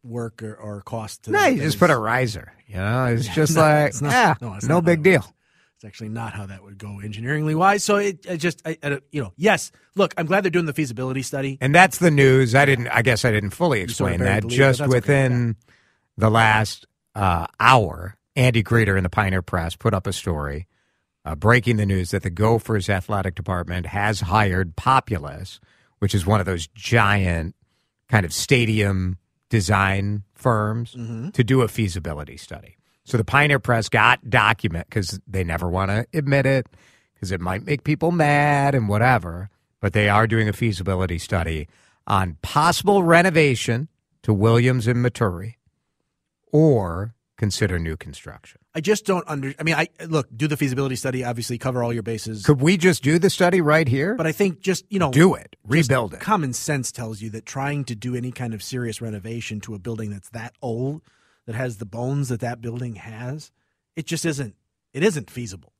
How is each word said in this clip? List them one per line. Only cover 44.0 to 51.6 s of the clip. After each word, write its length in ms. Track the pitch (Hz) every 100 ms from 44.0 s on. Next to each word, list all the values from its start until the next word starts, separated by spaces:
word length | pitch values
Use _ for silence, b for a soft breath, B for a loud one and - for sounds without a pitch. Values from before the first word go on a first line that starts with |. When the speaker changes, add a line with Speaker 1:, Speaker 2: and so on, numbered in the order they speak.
| _ _
Speaker 2:
to 100 | -
Williams 540 | 104 110 117 123 127 113
and 160 | 120 123
Maturi 500 | - 110 85 104 - _ _ _ _ _ _ _ _ _
or 640 | 151 156 123 92 85 107 - _ _
consider 420 | 104 - 104 87
new 180 | 82 80
construction. 600 | - 71 - - - _ _ 165
Speaker 1:
I 60 |
just 240 | 160 208 -
don't 220 | 185 160
under-, 260 | 147 135 135
I 40 |
mean, 100 | 156 156
I, 120 | 165 _ 165
look, 200 | 156 - 113
do 120 | 151
the 80 | 143
feasibility 380 | 143 127 139 127
study, 280 | 135 127
obviously 340 | 123 120 113
cover 260 | 120